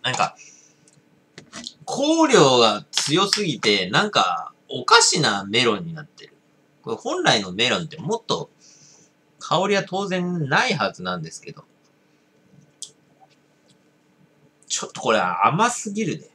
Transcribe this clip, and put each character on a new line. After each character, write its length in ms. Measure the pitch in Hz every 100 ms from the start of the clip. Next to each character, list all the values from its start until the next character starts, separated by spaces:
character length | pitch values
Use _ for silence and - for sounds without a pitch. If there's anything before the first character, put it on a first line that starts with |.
な 100 | 127
ん 20 |
か、 200 | 123 92 - - - _ _ _ _ _ _ _ - - - - -
香 460 | - - 294 330 294
料 240 | 214 143 123
が 280 | 113 104 -
強 360 | - - 170 196
す 180 | 208
ぎ 140 | 196 117
て、 300 | 113 101 92
な 140 | 135
ん 60 | 208
か、 400 | 131 92 82 - _ _
お 160 | -
か 180 | - -
し 200 | - -
な 240 | 127 101
メ 180 | 98 113
ロ 140 | 123 101
ン 80 |
に 80 | 82
な 80 | 80
っ 40 |
て 200 | - -
る。 80 | - _ _ _ _ _
こ 100 | 117
れ 60 | 113
本 260 | 233 349
来 180 | 311 117
の 100 | 95
メ 180 | 90 123
ロ 100 | 101
ン 40 |
っ 20 |
て 120 | 80 78
も 200 | 147 226
っ 60 |
と、 240 | - 87 73 _ - _ - _ _ _ _ _
香 280 | - 156 196
り 60 |
は 80 | 202
当 240 | - 185 202
然 420 | 185 180 175 139
な 180 | 165 254
い 60 |
は 180 | 165 98
ず 120 | -
な 140 | 180 90
ん 40 |
で 80 | -
す 120 | -
け 100 | -
ど。 120 | - _ _ _ _ _ _ _ _ _ - _ _ - _ _ _ _ _ _ _ _ _ _ _ _ _ _ _ _ _ _
ち 180 | -
ょ 20 | -
っ 40 |
と 100 | -
こ 100 | 120
れ 80 | 107
甘 500 | 90 90 104 160 233
す 220 | - 214
ぎ 120 | 202
る 140 | 190 90
ね。 100 | -